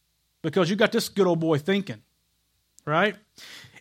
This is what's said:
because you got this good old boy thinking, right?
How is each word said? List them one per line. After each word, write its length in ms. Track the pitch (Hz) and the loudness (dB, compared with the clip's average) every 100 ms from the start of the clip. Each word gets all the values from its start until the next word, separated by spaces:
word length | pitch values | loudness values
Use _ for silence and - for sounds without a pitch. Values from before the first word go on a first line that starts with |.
| _ _ _ _ | _ _ _ _
because 280 | 160 190 165 | -4 0 0
you 60 | 202 | 2
got 160 | 214 | 2
this 180 | 226 - | 2 -2
good 180 | - 185 | 0 2
old 120 | 170 | 2
boy 200 | 160 151 | 0 0
thinking, 420 | 151 202 196 107 _ _ _ _ _ _ _ _ - | 0 -2 -4 -12 _ _ _ _ _ _ _ _ -4
right? 300 | 156 208 - _ - - - - - | 0 0 -2 _ -20 -20 -20 -20 -20